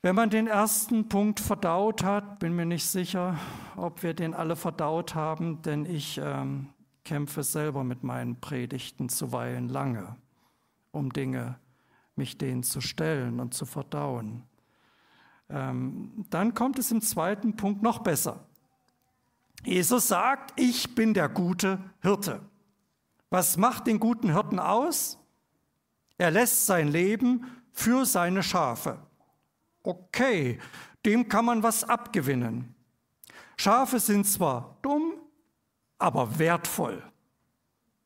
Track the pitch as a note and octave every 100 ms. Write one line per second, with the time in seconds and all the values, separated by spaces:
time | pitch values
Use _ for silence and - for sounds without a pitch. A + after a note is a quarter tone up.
0 | F3+ F#3 A3+ A3 A3+ G#3 G#3+ - - A3+
1 | G#3+ G3+ G#3 G#3 - G#3 F3+ E3+ G#3 A3
2 | F#3 G3+ G3+ G3+ E3 F3 E3+ E3+ - F#3+
3 | F3 F#3+ F3+ D#3+ B2+ - - - F3 E3+
4 | E3+ D#3+ E3 E3 E3 E3+ F3 E3 D3+ D#3+
5 | E3+ D#3+ D#3 D#3+ E3+ D#3+ D#3+ D3 D3+ D#3+
6 | - - C#3+ C#3 C3+ C#3 C3+ _ _ _
7 | - D3 D3 - C#3 D3+ D3+ C#3 B2+ B2
8 | C3 B2 B2 A#2+ - C3+ B2 C3+ - -
9 | B2+ - B2+ B2 B2 B2 B2 C3+ C#3 A2+
10 | F#2 B2 _ _ _ _ _ _ _ D3+
11 | C3+ C3+ C3 B2+ A#2+ B2+ _ _ _ _
12 | _ - C3+ - C#3 B2+ B2 - A#2+ -
13 | D#3+ D3+ B2 A#2+ B2 - B2+ - C3+ D3
14 | C#3+ B2 G#2+ A#2 B2 _ _ _ _ _
15 | _ _ _ _ _ D3 C3 B2+ C3 -
16 | - - F#3+ E3+ G#3 - B3 C4+ A#3 A3+
17 | - - E3 G3+ G#3+ G#3+ G3 G3+ A3+ -
18 | - D3+ - - - _ _ _ _ _
19 | _ _ _ _ _ - - F3+ E3 B3
20 | - F3+ A#3 C#4 - - B3 A#3+ - -
21 | A3 G3+ D3 - F3+ F3+ G3 F#3+ F#3 _
22 | F3+ G3+ G3 G#2+ - _ _ _ _ _
23 | _ _ _ F3+ F3 D#3 A3+ A3+ - A3
24 | A3 A#3 F#3+ D#3 D3+ F#3 E3+ G#3 D4+ D#4
25 | - - _ _ _ _ _ _ _ _
26 | _ _ F3 E3 B3 - - F3+ D3 D#3
27 | F#3 G#3+ B3 B3 - - _ - A3 B3+
28 | C4 G3 F3 F#3+ F3+ F3+ C#3+ A#2 - -
29 | - _ _ _ _ _ _ _ - F3+
30 | - - C4 G3+ C3 A#2 - - - _
31 | G#3+ A3 G#3+ G#3 A#3 A#3 A3+ A3 - A3+
32 | - G3 C3+ C3 A#2+ A#2 B2+ - _ _
33 | _ _ - - - - G3+ A#3 C4 B3+
34 | - G3+ G3 - E3+ B2 B2 - C4+ D4
35 | D#4+ G4 - _ _ _ _ _ _ _
36 | F#3+ B2+ A#2+ C3+ D#3+ E3+ - - C3 G#2
37 | - _ _ _ _ _ _ _ _ _